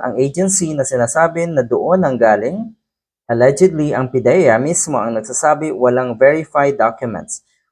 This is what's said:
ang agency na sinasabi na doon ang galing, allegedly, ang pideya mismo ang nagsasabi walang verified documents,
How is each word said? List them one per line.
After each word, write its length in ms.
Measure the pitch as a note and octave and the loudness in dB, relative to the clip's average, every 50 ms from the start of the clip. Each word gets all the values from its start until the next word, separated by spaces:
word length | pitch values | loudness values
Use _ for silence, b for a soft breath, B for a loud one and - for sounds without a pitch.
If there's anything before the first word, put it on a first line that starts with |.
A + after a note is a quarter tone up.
| - | -4
ang 160 | B2+ G#2+ A#2 | -4 -2 0
agency 560 | C3+ C#3 C#3 E3 F#3 F#3+ F#3 - F3 D#3 D#3 | -2 0 0 -2 -2 0 0 -2 -2 -2 -2
na 80 | C#3+ C3 | -2 -4
sinasabi 640 | - C3+ B2 A#2+ A#2 - D#3 E3 E3 D#3+ E3+ E3+ E3+ | -2 0 0 0 0 2 2 0 0 0 -2 -4 -2
na 160 | E3 C#3+ A#2+ | 0 -2 0
doon 400 | A#2 - - - C#3+ F3 F#3+ F3+ | 0 0 -2 0 2 2 2 2
ang 160 | C#3+ C3 A2+ | 0 2 2
galing, 560 | A#2 A2 G#2+ G2+ G#2+ B2+ F3 G#3+ A3+ A3+ - _ _ _ _ _ _ _ _ _ _ - | 4 4 4 4 0 -2 -4 -6 -8 -10 -14 _ _ _ _ _ _ _ _ _ _ -4
allegedly, 640 | A#2+ A#2 - C3+ C#3 - F#3 F#3 E3 D3+ D3+ D3 A#2 | 0 2 4 2 4 4 2 2 2 0 -2 -2 -2
ang 160 | A#2+ B2+ B2 | -2 -2 -2
pideya 480 | C3 C3 A2+ D3 D3+ F#3 E3+ C3+ A2 A2+ | -2 0 2 2 2 4 4 4 4 2
mismo 400 | C3 D3 C#3+ - - D#3+ C#3+ A#2+ | 2 0 -2 -2 -4 -4 -4 -4
ang 160 | G#2 A#2 A#2 | -2 -4 -4
nagsasabi 560 | A2 A2 A2+ B2 - - D3+ D3+ D3 D#3 D#3 | -6 -6 -8 -6 -2 0 0 0 0 -2 -6
walang 480 | C#3+ G2 B2 B2 B2 B2+ B2+ B2 A#2 A2 | -4 0 0 0 2 0 -2 -4 0 2
verified 560 | C3 C#3 D3+ D#3 D#3+ - - D3 C#3+ C#3 C#3 | 4 4 4 2 -2 -4 -2 0 0 0 0
documents, 680 | C#3 A2 A2+ A#2 - - A#2+ G#2+ E2 D#2 - - - _ _ _ _ _ _ | 0 0 -2 -2 -4 -8 -8 -8 -8 -10 -12 -14 -16 _ _ _ _ _ _